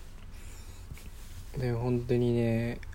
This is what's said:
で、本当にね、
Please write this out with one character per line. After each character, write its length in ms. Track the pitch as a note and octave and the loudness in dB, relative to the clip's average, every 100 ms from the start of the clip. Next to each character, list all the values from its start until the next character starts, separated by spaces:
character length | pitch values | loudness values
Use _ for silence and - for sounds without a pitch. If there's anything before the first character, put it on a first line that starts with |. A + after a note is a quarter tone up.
| - - - - - - - - - - - - - - - C#3+ | -12 -12 -12 -10 -10 -10 -12 -12 -10 -10 -10 -12 -10 -10 -8 -2
で、 140 | B2+ | 0
本 280 | A#2 B2 B2 | 2 2 2
当 140 | B2 | 4
に 200 | B2 A#2+ | 4 6
ね、 440 | A#2+ A#2 A#2 A#2 A#2+ - | 6 6 4 2 -2 -6